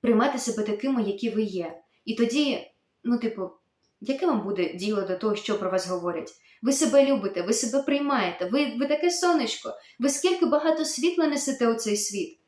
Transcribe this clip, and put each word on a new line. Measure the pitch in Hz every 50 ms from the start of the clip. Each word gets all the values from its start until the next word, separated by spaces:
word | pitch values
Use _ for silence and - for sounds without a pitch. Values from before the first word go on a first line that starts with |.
Приймати | - 240 226 214 247 277 262 247
себе | - 240 214 220 208
такими, | 208 208 208 - 269 269 240 214
які | 196 202 - 240 226
ви | 196 214
є. | 220 202 185 180 170 165 165 - _ _ _ _ _
І | 220 226
тоді, | 240 233 226 240 294 294 277 247 - - - _ _ _ _ _ _ _
ну, | 233 240
типу, | 240 233 220 214 196 185 185 - _ _ _ _ _ _ _ _ _
яке | 208 247 277 269 370
вам | 349 277 208 180
буде | 196 202 185 175 165 165
діло | 175 185 214 214 202
до | 190 185 185
того, | 180 - 214 208
що | 208 - - 208 208
про | 196 185
вас | 185 185 -
говорять? | 180 185 175 170 175 170 165 - - - _ _ _ _ _
Ви | - 247 269
себе | - 311 254 - 277 277
любите, | 269 277 220 190 190 - 180
ви | 170 190 233
себе | - - 226 220 277 269
приймаєте, | - 285 285 285 285 277 240 190 175 175 - 269
ви, | - 214 285 294 254 220 233
ви | 277
таке | 277 302 294 311 349
сонечко, | 349 - 359 349 349 311 226 220 - - - - - - - - _ _
ви | 233 277
скільки | 269 - - 370 349 349 339
багато | 240 262 294 302 320 311 320 311
світла | - - - 254 349 349 359 320
несете | 302 285 277 - 277 262 - 240
у | 226 226
цей | 226 - 214 208
світ. | 208 - - 202 196 175 - - _ _